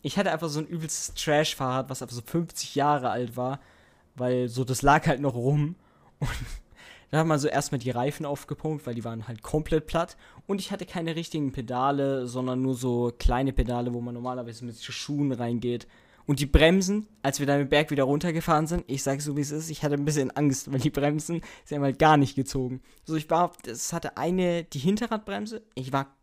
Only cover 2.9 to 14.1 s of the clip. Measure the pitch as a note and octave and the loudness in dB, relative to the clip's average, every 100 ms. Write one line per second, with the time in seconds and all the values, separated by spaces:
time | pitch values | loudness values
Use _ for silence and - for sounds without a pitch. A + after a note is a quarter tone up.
2.9 | D3 B2 A2 A#2+ B2 B2 C#3 - _ _ | 4 2 -2 -4 -4 -4 -4 -10 _ _
3.9 | _ _ - B2 B2+ B2 A#2+ B2+ B2 C#3 | _ _ -4 0 2 0 -2 -2 2 6
4.9 | D3+ E3 C3 C#3+ A#2+ B2 D3 D3+ F3+ _ | 6 4 2 0 0 2 4 2 -4 _
5.9 | _ _ _ C#3 - - - - - - | _ _ _ -6 -4 -8 -12 -14 -20 -20
6.9 | - _ D3+ D#3+ D3+ D3 C#3 - C#3 A#2+ | -20 _ 0 2 2 2 0 -2 -4 -2
7.9 | A#2+ C#3 - D3+ C#3+ - D3 D#3 D3+ C3 | -2 -2 -4 -6 -6 -8 -6 -4 -6 -6
8.9 | A#2 A2+ A2+ A2 A2+ - D#3 D#3 D#3+ - | -8 -8 -8 -10 -12 -2 -2 2 0 2
9.9 | E3+ F3 - - - - G3 - G3 F3+ | -2 -2 -8 -20 -20 -6 -6 -4 -8 -6
10.9 | F#3 E3 D#3+ E3 D#3 C#3 C3+ A#2 B2 C3+ | -6 -4 -4 -4 -2 -2 -4 -4 0 2
11.9 | C#3+ C#3 C3+ B2 B2+ B2+ B2+ C3 B2 B2+ | 2 0 0 -4 -4 -2 0 0 0 0
12.9 | A#2+ A#2+ - - B2 C3+ C3 B2 A#2+ B2 | 2 0 2 2 4 2 2 0 -2 -2
13.9 | A#2+ A#2+ | -4 -6